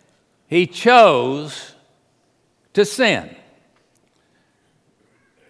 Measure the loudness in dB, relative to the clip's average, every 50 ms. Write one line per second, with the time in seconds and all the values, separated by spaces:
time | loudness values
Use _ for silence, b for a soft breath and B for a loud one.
0 | _ _ _ _ _ _ _ _ _ -4 -2 -2 -2 -2 -6 -4 0 4 6 6
1 | 6 6 4 0 -2 -4 -6 -8 -10 -14 -16 -18 -20 -20 -20 _ _ _ _ _
2 | _ _ _ _ _ _ _ _ _ _ _ _ _ _ -4 -2 -2 -2 -2 -2
3 | -2 -2 -2 -4 -6 -12 -18 -20 _ _ _ _ _ _ _ _ _ _ _ _
4 | _ _ _ _ _ _ _ _ _ _ _ _ _ _ _ _ _ _ _ _
5 | _ _ _ _ _ _ _ _ _